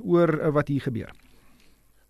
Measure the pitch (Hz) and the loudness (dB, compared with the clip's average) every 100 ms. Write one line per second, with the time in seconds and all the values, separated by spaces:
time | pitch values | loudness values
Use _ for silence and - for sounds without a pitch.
0 | 185 170 170 156 160 147 139 139 - 110 | 0 4 4 2 0 0 0 -2 -4 -8
1 | - - _ _ _ _ _ _ _ _ | -10 -16 _ _ _ _ _ _ _ _